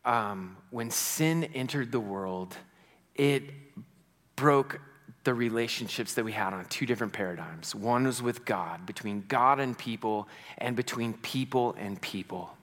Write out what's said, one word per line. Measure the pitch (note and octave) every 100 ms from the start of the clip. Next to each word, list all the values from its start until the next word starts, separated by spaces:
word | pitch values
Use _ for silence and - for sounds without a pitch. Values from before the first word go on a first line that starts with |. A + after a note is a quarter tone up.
um, | B2 A#2 G#2 G2 F#2 F#2 -
when | A#2+ A2+
sin | - - - D#3+ E3
entered | D#3+ C3+ B2+ C#3+ A#2+
the | C3
world, | G#2 G2 F#2+ F#2 F#2 - - _ - _ _
it | - C#3+ C#3 C#3 - - - - _ _ _ _ -
broke | C#3+ C#3+ C3+ - - - - -
the | -
relationships | A#2+ A#2+ A2+ A#2 - A2 - A2
that | -
we | A2
had | G#2+ G2
on | F#2+ F2
two | - B2+
different | A2+ A2
paradigms. | - F#2+ E2+ D#2+ E2 -
One | G#2+ A2 A#2+
was | C3 A#2+
with | A#2+ - -
God, | G2 E2+ E2+ F#2
between | G2+ G#2+ G#2 F#2+
God | C3 B2+ C#3
and | C3 A#2
people, | - A2+ A2+ G#2+ G#2 - - -
and | B2
between | A#2+ A#2+ A#2+ A#2
people | A2 - C3+ C3 C3 A#2+
and | - G2+ F#2+
people. | - G2 F#2 G#2+ F2 -